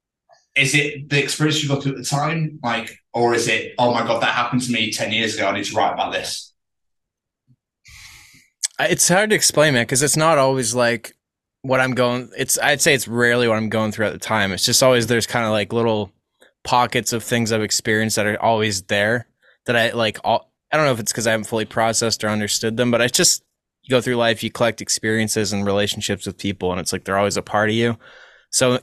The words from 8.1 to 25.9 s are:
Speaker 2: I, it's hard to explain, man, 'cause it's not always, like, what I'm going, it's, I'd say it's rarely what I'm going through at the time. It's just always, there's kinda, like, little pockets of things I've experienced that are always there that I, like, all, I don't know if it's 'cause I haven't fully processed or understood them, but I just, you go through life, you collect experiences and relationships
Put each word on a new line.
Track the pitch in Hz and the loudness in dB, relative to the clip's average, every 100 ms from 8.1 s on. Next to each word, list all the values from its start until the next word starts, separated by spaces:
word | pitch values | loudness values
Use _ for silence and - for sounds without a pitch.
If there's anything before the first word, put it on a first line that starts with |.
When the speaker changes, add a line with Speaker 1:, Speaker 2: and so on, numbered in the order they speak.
| - - - _ _ - - | -20 -20 -20 _ _ -8 -2
Speaker 2:
I, | 156 | 0
it's | 175 - | 2 4
hard | 180 214 | 4 4
to | 190 | 2
explain, | - - 151 | 2 4 4
man, | 127 117 | 4 2
'cause | 127 | 0
it's | 147 156 | 0 2
not | 160 156 | 4 4
always, | 135 135 117 | 4 2 -2
like, | 120 120 117 - - _ _ _ _ | 0 2 0 -6 -20 _ _ _ _
what | 135 127 | -2 2
I'm | 131 | 2
going, | 123 123 123 120 - | 2 0 0 -6 -8
it's, | 131 - | -2 0
I'd | 123 143 | 0 2
say | 165 | 2
it's | 139 101 | 2 0
rarely | 117 120 120 120 | 0 2 4 2
what | 110 | 2
I'm | 110 | 0
going | 110 107 | 0 -2
through | 104 104 | -2 -4
at | |
the | 80 | -4
time. | - 110 98 | -2 0 0
It's | 90 - | 0 0
just | 120 | 4
always, | 131 127 113 | 4 4 4
there's | 117 - | 0 0
kinda, | 123 113 | -2 0
like, | 107 101 | 0 0
little | 117 117 107 98 _ _ _ _ _ | 0 0 0 -4 _ _ _ _ _
pockets | - 123 123 127 110 | -2 2 2 0 -2
of | 120 | -4
things | - 120 113 | -2 0 0
I've | 110 | 0
experienced | 107 - - 107 110 110 | 0 -2 0 0 0 0
that | 104 | 0
are | 104 | 0
always | 113 113 107 95 | 2 2 0 -2
there | - 101 104 120 117 _ _ _ | -2 0 2 0 -4 _ _ _
that | - | -2
I, | 117 113 | 2 2
like, | 110 110 - | 0 -2 -2
all, | - 113 - _ _ | -2 -2 -2 _ _
I | 156 | 0
don't | |
know | 147 | 2
if | 117 | 0
it's | 104 | -4
'cause | - 113 | -2 0
I | |
haven't | 110 104 | -2 -2
fully | 113 | -4
processed | 107 - 113 110 113 - | -4 0 0 0 -2 -2
or | 107 | -2
understood | 107 104 - 113 113 | -2 -2 -2 -4 0
them, | 123 | 0
but | 117 | 2
I | 123 | 2
just, | - 175 - - _ _ _ | 2 2 0 -6 _ _ _
you | - | 0
go | 127 | 0
through | 117 120 | 2 0
life, | 117 110 | 2 0
you | 113 | -4
collect | - 120 110 | 0 0 0
experiences | 101 - 110 110 110 - 101 | -6 -4 0 0 0 0 -2
and | 101 | -2
relationships | 101 98 104 | 0 0 0